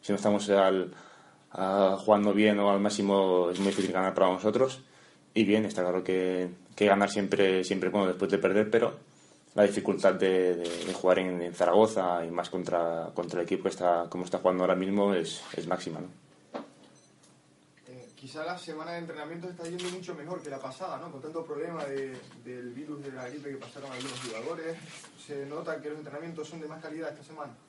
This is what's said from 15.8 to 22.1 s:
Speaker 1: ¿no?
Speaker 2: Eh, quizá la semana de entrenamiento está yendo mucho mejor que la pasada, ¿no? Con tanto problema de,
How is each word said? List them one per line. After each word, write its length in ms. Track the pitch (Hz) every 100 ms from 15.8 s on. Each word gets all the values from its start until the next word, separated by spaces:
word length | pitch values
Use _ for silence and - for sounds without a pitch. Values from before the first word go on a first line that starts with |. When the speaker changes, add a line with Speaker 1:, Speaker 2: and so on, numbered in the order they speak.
| - 80
Speaker 1:
¿no? 80 | 90 - _ - _ - - - - _ _ _ _ _ _ _ _ _ -
Speaker 2:
Eh, 200 | 127 123
quizá 300 | - 135 147
la 120 | 160 175
semana 360 | - 156 160
de 60 | 170
entrenamiento 500 | 165 156 147 170 180
está 160 | 175
yendo 200 | 165 180 180
mucho 240 | 180 175
mejor 280 | 139 147 180
que 80 | 151
la 80 | 135
pasada, 400 | - - 185 156
¿no? 120 | 165
Con 100 | 139
tanto 240 | 151 165
problema 400 | 160 147 170 165
de, 320 | 143 135 135